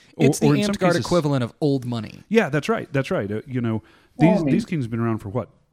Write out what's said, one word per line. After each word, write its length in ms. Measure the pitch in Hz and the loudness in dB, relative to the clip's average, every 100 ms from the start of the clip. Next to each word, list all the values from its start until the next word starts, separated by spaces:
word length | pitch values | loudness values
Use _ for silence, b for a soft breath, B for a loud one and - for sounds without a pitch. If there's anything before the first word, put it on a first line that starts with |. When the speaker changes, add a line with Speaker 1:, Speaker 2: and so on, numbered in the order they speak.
| b - | b 0
Speaker 1:
Or, 100 | 135 | 2
Speaker 2:
It's 140 | 151 | 4
the 80 | 143 | 2
Speaker 1:
or 80 | 147 | 4
in 80 | |
some 100 | 208 | 2
Speaker 2:
Amtgard 140 | 202 185 | 0 2
Speaker 1:
cases 180 | 170 - | 2 2
Speaker 2:
equivalent 380 | 175 151 139 | 0 2 0
of 100 | 117 - | -2 -2
old 240 | 151 139 120 | -2 -2 -2
money. 380 | 117 104 - - | -8 -8 -14 0
Speaker 1:
Yeah, 200 | 220 170 | 0 2
that's 200 | 143 135 | -2 -2
right. 240 | 226 - | -4 -2
That's 180 | 139 131 | -4 -2
right. 180 | 185 101 | -4 -4
Uh, 120 | 107 - | -6 -6
you 140 | 123 | -4
know, 220 | 117 110 b b b - | -2 -4 b b b 2
Speaker 3:
Well, 160 | 165 | 4
Speaker 1:
these, 80 | 185 | 4
Speaker 3:
I 40 | |
mean 80 | 151 | 2
Speaker 1:
these 100 | - | 0
kings 200 | - 165 | 0 -4
have 60 | 113 | -4
been 100 | 117 | -2
around 180 | 117 110 | -2 -2
for, 100 | 104 | -4
what, 220 | 120 98 _ _ | -8 -8 _ _